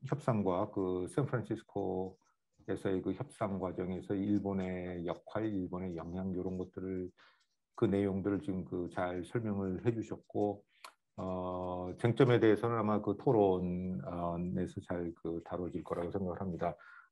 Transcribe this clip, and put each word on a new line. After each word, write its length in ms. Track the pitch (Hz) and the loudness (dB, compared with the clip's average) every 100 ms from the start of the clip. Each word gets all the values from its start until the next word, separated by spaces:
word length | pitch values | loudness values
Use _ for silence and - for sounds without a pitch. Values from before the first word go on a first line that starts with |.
| 135 | -4
협상과 640 | 139 - 110 95 90 104 | -2 2 2 4 2 0
그 360 | - 92 92 90 | 0 0 0 -2
샌프란시스코에서의 1900 | - 123 123 101 110 - 101 95 92 92 - _ _ _ _ - 95 101 95 | 0 0 0 -2 -6 -4 -4 -2 -2 -4 -8 _ _ _ _ -6 -2 0 0
그 100 | 95 | 0
협상 460 | 95 - - 107 98 | -2 -4 -4 -2 -2
과정에서 540 | 90 - 90 90 - 98 | -2 -2 -2 -4 -2 0
일본의 920 | 101 101 98 98 92 92 90 87 85 | 2 2 2 0 -2 -4 -4 -4 -4
역할, 400 | 87 - 104 110 | -4 -4 -4 -2
일본의 500 | 101 90 90 92 85 | -2 -2 -4 -4 -4
영향 360 | 82 90 95 | -4 -4 -2
이런 260 | 92 92 92 | -2 -2 -4
것들을 520 | 92 - 95 92 90 - - _ _ _ _ - | -6 -6 -6 -4 -6 -10 -20 _ _ _ _ 0
그 100 | 104 | 2
내용들을 560 | 98 101 95 101 98 | 4 4 2 2 0
지금 220 | 98 92 82 | 0 -4 -4
그 240 | 92 85 | -4 -4
잘 320 | 98 90 90 - | -2 -2 -2 -4
설명을 600 | 123 110 98 95 92 120 | -2 -2 0 0 0 0
해주셨고, 800 | 113 101 92 - 104 104 101 _ _ - - _ - | 0 -2 -8 -6 0 0 0 _ _ -20 -20 _ -6
어, 760 | 92 92 90 90 90 90 90 87 | -4 -2 -2 -2 -2 -4 -4 0
쟁점에 400 | 117 113 127 120 | 4 6 8 8
대해서는 380 | 110 101 117 117 | 8 6 4 2
아마 240 | 107 104 | 2 2
그 140 | 104 98 | 0 0
토론에서 1600 | 147 113 98 92 90 90 92 92 87 87 87 85 87 92 85 - - | 4 6 6 6 2 -2 -2 -4 -6 -4 -2 -2 -2 -2 -2 -6 -6
잘 260 | 87 85 85 | -4 -4 -6
그 260 | 82 85 - | -6 -6 -6
다뤄질 380 | 87 87 87 | -6 -4 -6
거라고 280 | - 85 87 | -6 -4 -2
생각을 300 | 98 92 85 | -2 -4 -4
합니다. 340 | 95 82 87 - - - - | -6 -2 -2 -4 -12 -20 -14